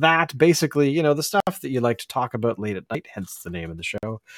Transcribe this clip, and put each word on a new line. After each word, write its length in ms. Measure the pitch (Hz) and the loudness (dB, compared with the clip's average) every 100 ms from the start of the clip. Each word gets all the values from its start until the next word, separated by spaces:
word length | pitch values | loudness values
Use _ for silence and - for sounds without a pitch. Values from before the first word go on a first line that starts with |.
that. 380 | 160 165 165 127 | 2 4 0 4
Basically, 500 | 165 156 151 147 139 | 4 6 2 2 2
you 140 | 156 | 4
know, 100 | 151 | 2
the 100 | 147 | 2
stuff 380 | - 202 - - | 0 0 0 -4
that 80 | 135 | -4
you 140 | 127 | 0
like 160 | 120 113 | 0 0
to 100 | - | -4
talk 240 | 127 123 | -4 -2
about 260 | 117 113 110 | 0 -2 0
late 200 | 104 95 | -4 -6
at 120 | - | -6
night, 160 | - - | -8 -6
hence 300 | 104 92 - | -10 -10 -12
the 80 | - | -10
name 200 | 85 82 | -8 -8
of 60 | 82 | -8
the 60 | |
show. 400 | 85 104 107 110 - | -8 -6 -6 -8 -12